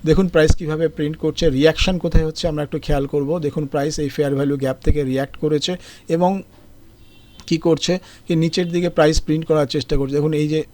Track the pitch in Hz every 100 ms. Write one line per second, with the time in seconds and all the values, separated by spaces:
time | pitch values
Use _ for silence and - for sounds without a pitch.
0 | 151 156 190 165 156 - 160 156 160 151
1 | 147 156 156 151 160 131 156 160 - 185
2 | 170 160 160 156 170 151 147 156 - 143
3 | 139 147 143 175 147 156 143 151 147 156
4 | 147 135 143 139 143 139 135 135 - 147
5 | 135 131 139 - 151 151 165 180 - -
6 | - 165 180 196 - - - - - -
7 | - - - - - 165 170 156 - 180
8 | - - - 170 165 165 175 170 170 -
9 | 156 160 - 156 160 156 143 151 - 143
10 | 135 143 151 151 151 156 147